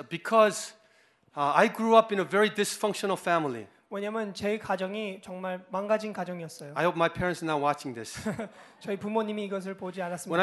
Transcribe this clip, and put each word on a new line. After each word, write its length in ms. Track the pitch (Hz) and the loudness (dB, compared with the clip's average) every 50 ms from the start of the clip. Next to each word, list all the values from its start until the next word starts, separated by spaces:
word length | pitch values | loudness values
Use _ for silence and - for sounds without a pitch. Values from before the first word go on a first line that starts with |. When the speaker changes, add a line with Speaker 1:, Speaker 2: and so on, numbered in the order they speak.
| 147 - | -10 -10
Speaker 1:
because, 640 | 165 165 - - 226 226 214 208 170 - - - - _ _ _ _ _ _ _ _ _ _ _ - | -10 -6 -2 2 6 6 6 6 4 -2 -10 -12 -14 _ _ _ _ _ _ _ _ _ _ _ -4
uh, 180 | 147 143 143 143 | 0 0 4 6
I 180 | 160 202 226 226 | 6 6 6 4
grew 240 | - 226 226 226 | 0 2 6 8
up 160 | 226 220 220 208 | 8 8 6 2
in 60 | 196 | -2
a 80 | 175 139 | 0 2
very 240 | 160 202 214 208 - | 4 4 4 4 2
dysfunctional 640 | 208 202 - - - - 208 190 - - 196 185 | 0 -2 -2 -2 -2 -2 -2 -2 0 -2 -2 -2
family. 480 | - - 185 175 165 156 139 120 113 104 - _ _ _ - | -2 0 2 2 2 2 0 -4 -6 -10 -14 _ _ _ -10
Speaker 2:
왜냐면 440 | 208 196 202 208 214 226 220 202 180 | -8 -6 -6 -4 -4 -4 -4 -6 -6
제 240 | - 202 202 214 | -4 -2 -2 -2
가정이 640 | 220 - - 196 180 185 190 202 220 220 202 190 208 - | -2 -2 -4 -2 -2 -2 -4 -4 -6 -6 -6 -8 -10 -12
정말 400 | - 185 185 185 185 185 185 185 - | -12 -12 -8 -6 -6 -6 -6 -8 -6
망가진 420 | - 190 202 208 220 208 208 214 | -6 -4 0 0 0 0 0 -4
가정이었어요. 640 | 190 - 180 180 180 175 165 160 - - 151 143 143 | -6 -6 -6 -6 -6 -8 -10 -12 -12 -14 -14 -8 -2
Speaker 1:
I 80 | 139 160 | 2 2
hope 140 | 180 160 | 2 4
my 100 | 165 165 | 4 2
parents 340 | 165 165 - 180 180 170 - 165 | 2 2 0 -2 -2 -2 -2 -2
are 40 | 160 | -2
not 140 | 156 143 143 | 0 2 2
watching 320 | 147 143 - - 139 120 | 2 0 0 -4 -10 -8
this. 240 | 113 110 - - - | -8 -10 -12 -10 -8
Speaker 2:
<laughs> 600 | - 214 175 - 107 95 - - - - - - | -6 -6 -6 -6 -8 -12 -12 -20 -20 -20 -20 -14
저희 160 | - 220 202 | -8 -6 -6
부모님이 480 | 196 202 208 220 226 214 208 214 214 208 | -6 -4 -2 -2 -2 -2 -2 -4 -6 -6
이것을 300 | 196 196 196 185 190 190 | -6 -6 -6 -6 -8 -10
보지 240 | 190 190 185 180 190 | -8 -10 -10 -8 -6
않았으면 360 | 180 175 180 165 - 185 165 | -6 -6 -6 -8 -6 0 4
Speaker 1:
When 40 | 170 | 4